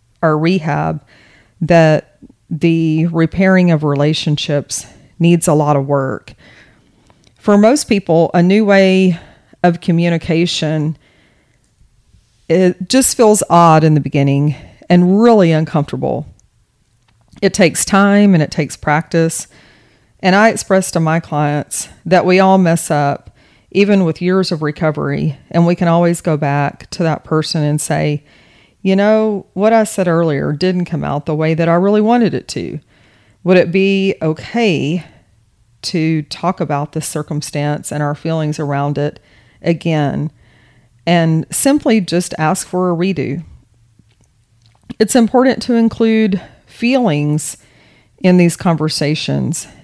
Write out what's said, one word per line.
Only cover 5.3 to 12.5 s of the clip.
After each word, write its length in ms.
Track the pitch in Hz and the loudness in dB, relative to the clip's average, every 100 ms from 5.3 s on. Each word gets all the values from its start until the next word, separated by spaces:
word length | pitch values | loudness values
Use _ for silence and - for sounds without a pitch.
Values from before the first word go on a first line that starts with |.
| 170 - | 4 2
a 80 | |
lot 220 | 151 147 139 | 0 0 -2
of 100 | 139 | -2
work. 480 | 143 131 113 - - - - _ _ _ _ _ _ _ _ | -4 -4 -8 -12 -20 -20 -20 _ _ _ _ _ _ _ _
For 180 | - 202 | 0 4
most 260 | 214 294 | 4 2
people, 460 | - 202 - 165 165 | 0 -2 0 2 2
a 100 | 180 | 2
new 220 | 175 202 | 2 2
way 540 | 208 196 190 185 185 165 - _ _ _ | 2 4 4 4 2 0 -6 _ _ _
of 180 | 180 170 | 0 0
communication, 1160 | - 170 170 165 - 165 170 - 151 156 151 156 _ _ _ _ _ _ _ _ _ _ _ _ _ _ | 0 0 0 -2 -2 -2 -2 -2 -4 -2 -4 -8 _ _ _ _ _ _ _ _ _ _ _ _ _ _
it 400 | - | -2